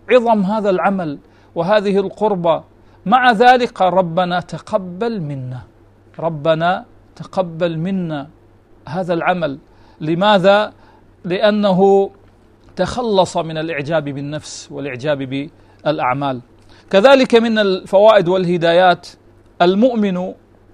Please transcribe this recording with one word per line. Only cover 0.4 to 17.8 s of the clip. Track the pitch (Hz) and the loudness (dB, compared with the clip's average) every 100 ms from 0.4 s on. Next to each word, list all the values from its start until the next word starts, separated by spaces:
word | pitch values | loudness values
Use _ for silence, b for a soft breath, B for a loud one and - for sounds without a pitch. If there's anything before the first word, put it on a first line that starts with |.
هذا | 185 220 202 | 0 -2 0
العمل | 180 175 196 165 143 b b b - | 0 0 -2 -6 -10 b b b -6
وهذه | 165 214 196 196 | 0 0 2 0
القربة، | 190 - 214 196 170 151 - b b b - | -2 -2 -2 0 0 -2 -4 b b b 0
مع | 247 247 | 2 4
ذلك | 208 240 254 240 | 6 6 6 2
قال: | - 185 | 0 0
"ربنا | 175 180 165 180 175 | 2 0 -2 -2 -4
تقبل | 170 160 - 214 185 180 233 220 | -6 -12 -6 -6 -6 -8 -6 -6
منا، | 151 139 127 123 98 _ _ _ _ - | -8 -8 -10 -12 -16 _ _ _ _ -8
ربنا | 160 156 147 160 170 185 - - _ - | -8 -4 -2 0 0 -2 -8 -20 _ -20
تقبل | 160 - 175 165 175 165 | -10 -6 -6 -4 -4 -4
منا | 170 196 170 151 143 _ _ _ _ _ - | -4 -4 -6 -8 -12 _ _ _ _ _ -12
هذا | 160 180 | -8 -4
العمل". | 170 156 185 156 139 _ b b b | -2 -2 -2 -4 -8 _ b b b
لماذا؟ | 156 170 208 202 180 202 208 b b b _ _ 180 | -4 0 2 4 4 4 0 b b b _ _ -6
لأنه | 185 214 214 202 180 196 196 196 - _ _ _ _ _ - | -2 0 0 0 2 4 4 0 -6 _ _ _ _ _ -8
تخلص | 180 - 240 196 175 180 | -6 -4 -2 0 0 -2
من | 165 160 | -6 -6
الإعجاب | 160 147 143 160 | -6 -6 -4 -4
بالنفس | 143 139 143 151 - - - | -4 -8 -10 -10 -12 -18 -16
والإعجاب | 143 139 123 143 143 135 135 147 - b b - | -12 -10 -6 -4 -4 -4 -8 -8 -14 b b -6
بالأعمال. | 156 131 131 143 127 123 _ b b - | -4 -2 -2 -4 -6 -10 _ b b -2
كذلك | 190 233 277 254 233 | 4 6 6 4 2
من | 233 220 | 2 0
الفوائد | 202 185 | 0 -2